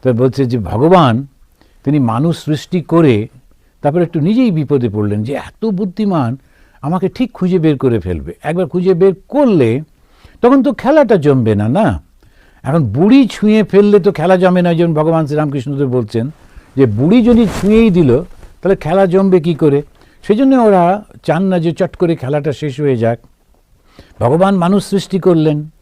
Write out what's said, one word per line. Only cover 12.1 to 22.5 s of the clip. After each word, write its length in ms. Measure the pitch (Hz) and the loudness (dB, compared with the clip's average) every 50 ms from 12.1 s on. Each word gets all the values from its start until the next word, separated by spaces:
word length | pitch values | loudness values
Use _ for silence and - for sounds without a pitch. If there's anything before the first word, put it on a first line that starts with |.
| _ _ _ _ _ _ _ _ _ _ - | _ _ _ _ _ _ _ _ _ _ -8
এখন 200 | 123 147 170 147 | -4 -2 -2 -2
বুড়ি 440 | 107 98 127 170 208 262 277 269 | -2 0 0 2 4 4 4 4
ছুঁয়ে 360 | 208 - - - 214 214 220 208 | 2 -2 -2 0 2 2 2 0
ফেললে 360 | - - 196 202 208 208 208 | 2 2 2 4 4 2 2
তো 120 | 160 202 | 2 0
খেলা 260 | 190 - 151 175 190 | -2 -2 0 0 2
জমে 240 | 180 180 185 180 185 | 2 2 2 2 2
না। 80 | 175 175 | 2 0
ওই 80 | 170 | 0
জন্য 180 | 160 175 170 160 | 0 0 0 0
ভগবান 300 | 151 156 160 165 160 160 | 0 0 0 0 0 -2
শ্রীরামকৃষ্ণদেব 640 | 135 147 151 151 147 139 143 120 143 143 139 143 131 | -2 -2 -4 -2 -2 -4 -6 -6 -6 -4 -4 -4 -2
বলছেন 400 | 123 127 117 104 - 113 113 143 156 _ - - _ - _ _ _ | -2 -2 -4 -2 -4 -4 -4 -4 -10 _ -20 -20 _ -20 _ _ _
যে 100 | 127 135 | 2 2
বুড়ি 380 | 120 104 107 131 165 214 254 220 | 2 2 0 2 2 4 4 4
যদি 240 | 233 240 226 233 185 - - | 4 4 4 2 0 -2 -2
ছুঁয়েই 280 | - 196 214 220 226 226 | 0 2 4 4 4 4
দিল, 340 | 175 180 170 131 117 135 175 - - - - - - _ | 4 2 4 4 2 0 0 -6 -16 -20 -20 -20 -20 _
তাহলে 140 | - 180 196 | -2 -2 -2
খেলা 300 | - - 147 170 196 196 | -2 -2 -2 0 0 0
জমবে 340 | 185 165 190 196 196 185 180 | 2 2 2 2 2 2 2
কি 140 | 147 175 170 | 2 0 -2
করে? 260 | 139 165 151 139 143 147 - _ _ - _ _ _ - | 0 0 2 2 0 -2 -6 _ _ -20 _ _ _ -4
সেজন্য 320 | - 214 214 277 269 269 | -2 0 2 2 2 2
ওরা 480 | 254 233 214 196 185 170 175 190 214 214 _ - - _ | 4 4 4 4 4 2 2 0 -2 -6 _ -20 -12 _
চান 200 | - 151 165 196 | -4 -2 0 0
না 160 | 190 190 180 | 0 0 0
যে 120 | 160 170 | -2 -2
চট 240 | 160 - 190 165 - | -2 -2 -4 -6 -2
করে 200 | - 180 170 165 | -4 -2 -2 -2
খেলাটা 380 | - - 127 143 151 139 156 | -4 -4 -4 -4 -4 -4 -4